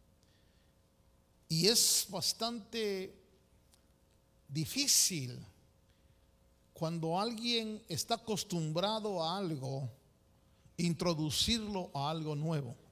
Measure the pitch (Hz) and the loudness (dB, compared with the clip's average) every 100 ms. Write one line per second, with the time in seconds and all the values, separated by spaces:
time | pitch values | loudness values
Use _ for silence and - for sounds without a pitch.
0 | _ _ _ _ _ _ _ _ _ _ | _ _ _ _ _ _ _ _ _ _
1 | _ _ _ _ - 160 180 233 - - | _ _ _ _ -4 4 6 6 6 4
2 | - 185 - - 226 240 196 233 214 190 | 0 -2 -2 -2 -4 -6 -6 -4 -2 -2
3 | 190 - - - _ - _ - _ _ | -6 -14 -20 -20 _ -20 _ -20 _ _
4 | _ _ _ _ - 143 160 262 285 - | _ _ _ _ -8 -4 -2 0 4 6
5 | - 170 127 123 - - - _ _ _ | 4 2 -4 -8 -14 -20 -20 _ _ _
6 | _ _ _ _ _ _ _ - 160 170 | _ _ _ _ _ _ _ -6 -4 -2
7 | 160 175 220 220 233 233 220 214 - 170 | 0 0 -2 -2 0 0 -2 -6 -6 -6
8 | - 233 - 208 - 175 156 156 196 220 | -2 -2 0 -4 -2 -2 0 0 0 0
9 | 214 185 160 185 190 151 131 135 131 - | -2 -2 0 0 -2 -2 -4 -4 -6 -10
10 | _ _ _ _ _ _ - - 175 165 | _ _ _ _ _ _ -12 0 0 2
11 | 175 160 156 - - 233 214 196 175 143 | 2 2 0 2 2 0 0 -4 -4 -2
12 | 139 165 151 147 160 156 127 - - | -2 -2 -2 -2 0 0 -2 -10 -12